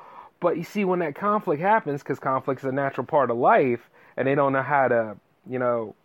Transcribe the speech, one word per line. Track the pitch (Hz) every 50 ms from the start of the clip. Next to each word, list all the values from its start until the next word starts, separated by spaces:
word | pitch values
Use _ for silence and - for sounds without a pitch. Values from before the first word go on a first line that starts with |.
| - - - - - - _ _
But | 175 170 -
you | 165 170
see, | - - 214 196
when | 180 185 175
that | 170 147 139
conflict | - 202 208 208 214 208 180 151 143
happens, | 180 202 220 220 - 147 143 143
'cause | - - 135 -
conflict | - 139 131 127 - 143 135 -
is | 135
a | 131
natural | 131 139 139 135 - 139 123
part | - 160 147 131 120
of | 117
life, | 120 143 190 233 202 143 123 120 - - _ _ - - - -
and | - 123 135
they | 143
don't | 147 139 135
know | 135 135
how | 131 135 147 139 131
to, | 120 120 117 110 107 101 - _ _ _ _ _
you | - 127 127
know, | 123 123 120 117 110 101 - _